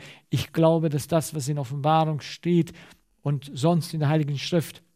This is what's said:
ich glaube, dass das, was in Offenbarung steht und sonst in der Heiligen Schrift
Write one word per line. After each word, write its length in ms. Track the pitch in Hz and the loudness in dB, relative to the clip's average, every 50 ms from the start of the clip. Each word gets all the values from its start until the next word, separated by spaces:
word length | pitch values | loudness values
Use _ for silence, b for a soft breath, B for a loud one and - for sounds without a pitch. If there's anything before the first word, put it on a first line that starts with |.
| B B B B B _ | B B B B B _
ich 240 | - 131 - - | -4 -4 -2 -2
glaube, 380 | - 160 165 160 165 165 160 165 | 0 4 4 4 4 4 2 0
dass 160 | 147 143 - | -2 -4 -2
das, 280 | - 170 160 - - 156 | -2 -2 -2 -2 -2 -6
was 140 | 156 123 139 | -6 -4 -4
in 100 | 147 147 | -4 -4
Offenbarung 600 | 135 117 139 143 135 151 160 160 160 156 156 135 | -6 -6 -6 -2 0 2 2 4 2 0 -2 -4
steht 520 | - - - - - 175 175 170 165 - B B B B B B B _ _ _ | -8 -10 -14 -6 -2 2 4 4 2 2 B B B B B B B _ _ _
und 280 | - 143 147 135 - - 233 | -4 -2 -2 -2 -4 -8 -4
sonst 400 | 131 123 160 175 170 156 - - | 0 2 2 2 2 0 -2 -2
in 60 | 160 | 0
der 100 | 147 139 | 0 2
Heiligen 280 | 156 156 151 139 147 135 | 2 2 0 0 -4 -6
Schrift 440 | - - 180 170 135 - - - _ _ _ | -4 0 0 0 0 -2 -8 -18 _ _ _